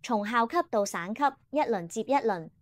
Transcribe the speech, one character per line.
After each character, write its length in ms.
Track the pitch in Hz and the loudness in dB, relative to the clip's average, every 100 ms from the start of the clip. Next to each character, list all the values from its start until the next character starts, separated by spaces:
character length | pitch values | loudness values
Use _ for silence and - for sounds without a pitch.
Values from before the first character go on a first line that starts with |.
從 220 | - 220 | -2 -2
校 220 | 208 233 233 | 0 0 2
級 100 | 349 - | 0 0
到 140 | 220 | 0
省 280 | 202 185 170 | 0 -2 -6
級， 100 | 226 285 - _ | 0 0 -2 _
一 100 | 285 | -2
輪 260 | 254 202 170 | 0 0 -4
接 120 | - | -6
一 120 | 220 | 0
輪， 340 | 277 233 185 160 _ | 2 2 -2 -4 _